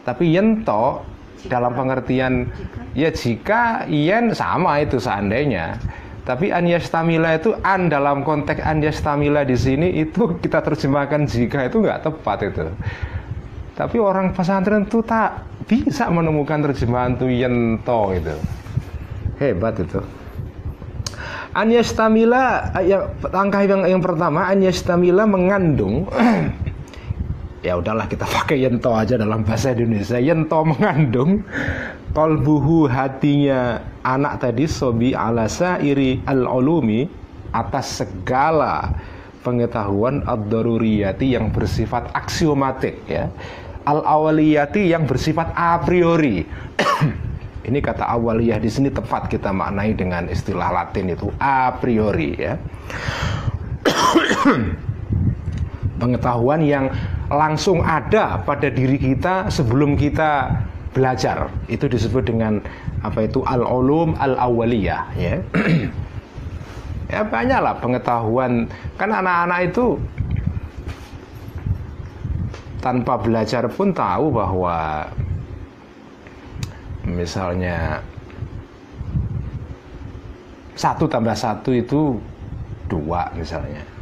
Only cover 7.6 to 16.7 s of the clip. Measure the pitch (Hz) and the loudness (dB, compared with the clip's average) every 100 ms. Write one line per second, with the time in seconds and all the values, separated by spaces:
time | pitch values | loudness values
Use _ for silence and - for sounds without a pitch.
7.6 | 180 190 180 151 143 143 135 151 143 151 | 2 2 2 2 2 2 0 0 0 -2
8.6 | - 156 151 143 156 143 147 147 135 123 | 0 2 0 0 -2 2 2 2 2 2
9.6 | 117 135 170 165 156 185 226 170 165 165 | 2 2 2 0 -2 2 0 0 0 0
10.6 | - 147 147 143 139 147 143 110 120 143 | 0 -2 0 0 2 0 0 0 0 0
11.6 | 127 220 190 - 156 156 - 101 101 92 | 0 2 2 0 -4 -4 -4 -2 -2 -2
12.6 | 80 87 - - - - - - - - | -6 -4 -8 -6 -8 -8 -8 -12 -12 -14
13.6 | - - - 233 208 190 185 - 175 196 | -14 -6 -2 2 2 2 0 0 0 2
14.6 | 190 214 196 233 220 226 202 - - - | 2 2 2 0 0 2 0 -2 -12 -14
15.6 | - 226 294 - - 170 165 151 139 151 | 0 2 2 0 0 2 2 2 0 0
16.6 | 147 | 0